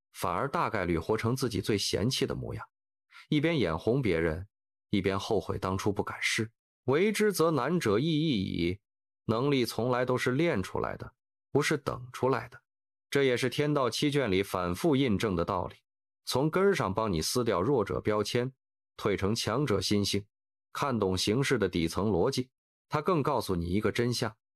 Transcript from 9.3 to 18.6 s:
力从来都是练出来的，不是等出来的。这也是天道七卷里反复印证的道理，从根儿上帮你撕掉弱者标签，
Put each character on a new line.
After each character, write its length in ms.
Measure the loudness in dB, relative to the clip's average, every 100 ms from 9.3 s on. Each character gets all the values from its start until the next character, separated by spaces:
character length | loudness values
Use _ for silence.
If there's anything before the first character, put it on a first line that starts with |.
| 0 2
力 140 | 0 0
从 260 | -2 -2
来 140 | 0 0
都 120 | 0
是 140 | 0
练 320 | 0 0 0
出 160 | -2 -4
来 160 | -6 -6
的， 180 | -12 _ _ _ _
不 100 | 0
是 160 | 2 0
等 300 | -2 -8 -10
出 160 | -2 0
来 180 | 0 -4
的。 140 | -16 _ _ _ _ -2
这 140 | 2
也 120 | 2 2
是 140 | 0
天 240 | 0 0
道 160 | 2 0
七 200 | 0 0
卷 220 | 2 2
里 100 | 2
反 320 | 0 -2 -2
复 220 | 0 2 4
印 220 | 4 2
证 180 | 0 0
的 80 |
道 240 | 0 -2 -4
理， 80 | -10 _ _ _ _ -4
从 240 | 0 2
根 140 | 2
儿 100 | 2
上 200 | 2 0
帮 180 | 0 0
你 100 | 0
撕 220 | 0 0
掉 180 | 0 0
弱 220 | 2 0
者 160 | 0 -2
标 240 | -2 -2
签， 300 | 0 -2 -2 -8